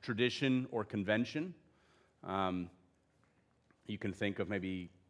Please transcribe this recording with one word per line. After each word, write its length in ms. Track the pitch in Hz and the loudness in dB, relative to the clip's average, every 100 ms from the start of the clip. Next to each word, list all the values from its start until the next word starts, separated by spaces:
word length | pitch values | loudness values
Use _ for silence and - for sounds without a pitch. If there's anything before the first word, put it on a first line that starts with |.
tradition 640 | - 110 123 - 139 127 131 | -2 2 2 4 4 4 2
or 120 | 117 | -2
convention. 680 | 104 110 95 107 123 151 180 175 _ _ _ _ _ _ | -2 0 4 4 2 -2 -4 -8 _ _ _ _ _ _
Um, 440 | 90 95 95 90 87 - _ _ _ _ _ _ _ _ _ _ - | -4 0 2 0 -4 -10 _ _ _ _ _ _ _ _ _ _ -10
you 140 | 104 | -6
can 120 | 104 | -4
think 280 | 90 101 98 | -2 -2 0
of 100 | 90 | -2
maybe 400 | 101 95 92 87 - | -2 -2 -4 -6 -14